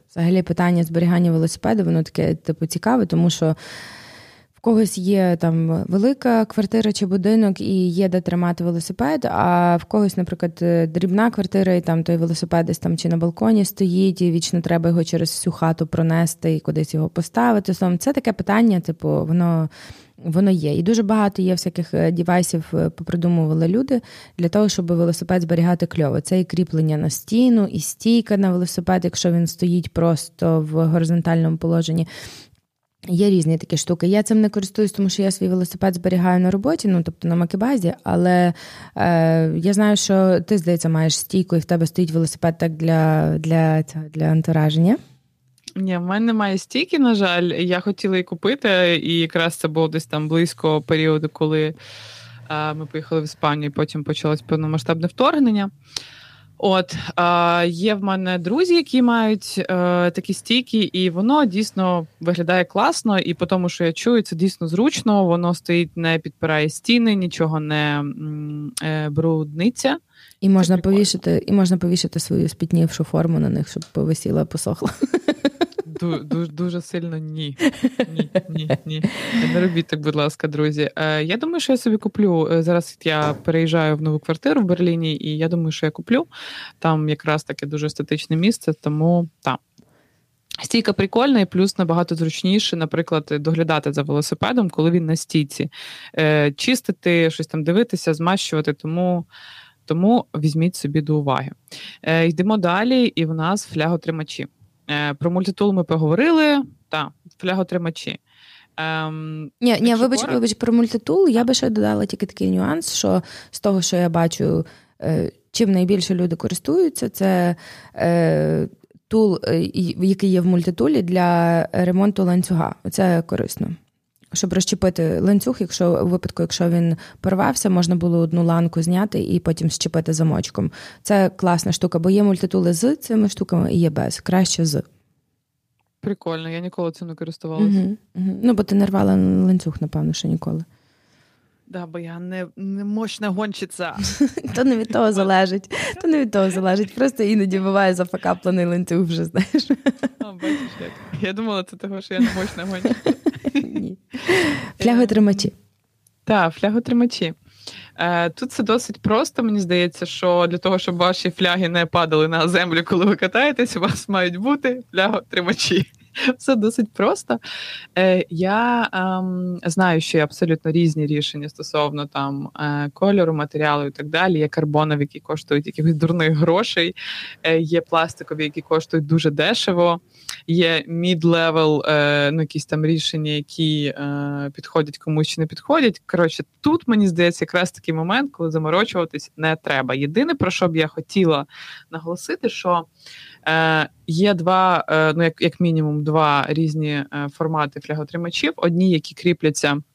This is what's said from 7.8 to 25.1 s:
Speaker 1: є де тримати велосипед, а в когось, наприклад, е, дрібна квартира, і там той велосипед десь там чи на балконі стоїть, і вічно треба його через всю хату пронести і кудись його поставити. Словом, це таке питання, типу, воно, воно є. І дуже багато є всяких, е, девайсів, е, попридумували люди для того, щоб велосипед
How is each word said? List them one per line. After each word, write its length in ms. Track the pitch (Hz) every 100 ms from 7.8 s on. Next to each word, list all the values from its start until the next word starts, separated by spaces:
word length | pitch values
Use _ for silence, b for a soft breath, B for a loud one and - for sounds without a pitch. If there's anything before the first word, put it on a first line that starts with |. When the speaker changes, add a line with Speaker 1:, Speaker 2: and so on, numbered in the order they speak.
| 180
Speaker 1:
є 220 | 175 190
де 120 | 185
тримати 420 | 170 175 175 170
велосипед, 600 | 170 170 165 190 254 311 -
а 460 | 90 175 175 175 170
в 60 | -
когось, 320 | 214 202 185
наприклад, 420 | 180 175 175 165
е, 260 | 170 170 165
дрібна 440 | 160 180 190 233
квартира, 420 | 226 185 196 185 180
і 60 |
там 220 | 165 165
той 140 | 160 170
велосипед 480 | 165 165 170 170 165
десь 140 | 165
там 180 | 170 165
чи 120 | 170
на 80 | 170
балконі 480 | 170 165 220 220 196
стоїть, 560 | - 190 180 190 180
і 100 | 180
вічно 300 | 165 - 175
треба 280 | 165 170 165
його 140 | 170
через 260 | 165 165 165
всю 240 | - -
хату 340 | - 165 165 160
пронести 680 | 156 165 165 170 - 165 156
і 40 |
кудись 340 | - 156 156
його 160 | 156 160
поставити. 640 | 170 170 - 240 214 196
Словом, 240 | 180 185 175
це 140 | -
таке 200 | 277 247
питання, 460 | 202 185 202 233 185
типу, 300 | 170 165 156 151 156
воно, 440 | 170 170 165 160 B B B B _
воно 340 | 175 160 196
є. 220 | 185 151 147
І 80 |
дуже 200 | 170 226
багато 380 | 202 220 202 196
є 100 | 185
всяких, 420 | 180 185 175 165
е, 180 | 156 165
девайсів, 540 | 170 170 175 175 165 156
е, 160 | 156 160
попридумували 800 | - 160 175 170 175 156 160 165
люди 340 | 202 269 254 B B B -
для 120 | 170
того, 200 | 208 214
щоб 160 | - 170
велосипед 540 | 170 170